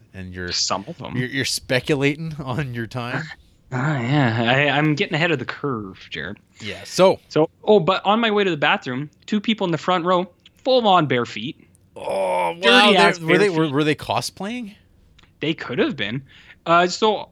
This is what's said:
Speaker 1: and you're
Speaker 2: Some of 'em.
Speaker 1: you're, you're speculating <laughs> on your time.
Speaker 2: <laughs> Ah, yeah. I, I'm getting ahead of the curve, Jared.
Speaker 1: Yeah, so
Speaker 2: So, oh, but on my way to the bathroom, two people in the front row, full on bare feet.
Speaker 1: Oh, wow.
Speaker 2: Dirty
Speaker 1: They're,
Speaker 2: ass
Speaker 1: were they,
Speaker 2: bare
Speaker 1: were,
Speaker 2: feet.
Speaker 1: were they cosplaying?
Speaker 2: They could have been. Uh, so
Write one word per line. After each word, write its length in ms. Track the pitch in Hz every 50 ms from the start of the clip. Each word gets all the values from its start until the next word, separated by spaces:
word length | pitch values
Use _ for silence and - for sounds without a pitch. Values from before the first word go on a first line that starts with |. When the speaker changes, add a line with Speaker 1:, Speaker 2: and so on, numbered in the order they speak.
| _ _ -
Speaker 1:
and 180 | 95 92 92 90
you're 180 | 92 90 90 87
Speaker 2:
Some 320 | - - - - 92 101
of 140 | - 175 - -
'em. 140 | - -
Speaker 1:
you're, 120 | 123 123 123
you're 160 | 131 135 127
speculating 880 | - - - - - 131 127 - - 156 135 139 143 151 143 165 165 156
<laughs> 40 | 143
on 360 | 151 131 123 127 151 131 120
your 120 | 120 117
time. 380 | 107 - 131 117 120 127 160 165 - - -
Speaker 2:
<laughs> 80 | _ _ _ _ _ _
Ah, 300 | - 123 131 151 156 135
yeah. 420 | 117 120 143 151 139 117 113 117 120 113
I, 180 | 127 135 147 147 131 143
I'm 160 | 151 156 151
getting 200 | 139 202 - 185
ahead 160 | 147 165 175
of 80 | 160 135
the 60 | 117
curve, 640 | - - - - 143 131 110 104 95 92 - - -
Jared. 280 | - 80 71 85 107 - _ _ _ -
Speaker 1:
Yeah, 220 | 113 104 87 - 98
so 360 | - - - 180 190 165 - - _
Speaker 2:
So, 220 | - 156 156 - _ _ -
oh, 160 | - 214 208
but 240 | 165 170 190 180 -
on 140 | 190 208 226
my 100 | 233 226
way 120 | 208 208 202
to 60 | 190
the 60 | 170
bathroom, 540 | 147 147 147 180 202 - 135 127 123 147 147 - _ _
two 140 | - - 208
people 240 | 202 - 220 214 202
in 40 | 180 165
the 60 | 147
front 260 | - - 180 180 160
row, 260 | 175 185 175 180 - _ _ _ _ _ _ _
full 240 | 269 254 254 233 208
on 180 | 190 175 156
bare 200 | 139 131 123 120
feet. 420 | 117 - 107 107 - - - _ _ _ _ _ _ _
Speaker 1:
Oh, 580 | - - 147 - 196 190 185 185 180 180 170 170
wow. 0 |
Speaker 2:
Dirty 380 | 170 180 190 196 196 208 208 202
Speaker 1:
They're, 20 | 180 175 175
Speaker 2:
ass 120 | 180 175
Speaker 1:
were 180 | 165 160 175 -
they, 100 | 202 202
Speaker 2:
bare 40 | 175 156
Speaker 1:
were, 60 | 160
Speaker 2:
feet. 80 | 156 131
Speaker 1:
were 100 | 143 156
they 100 | 151 151
cosplaying? 800 | - - - 101 117 131 - - - 190 202 233 247 240 196 185 - _ _ _ _ _ _ _ - - _ _ _
Speaker 2:
They 140 | - 147 160
could 240 | - - - 123 143
have 180 | 233 320 202
been. 260 | 131 107 98 110 139 - - - - - - - _ _
Uh, 200 | 165 165 170 180
so 420 | 185 180 - 226 220 208 165 - -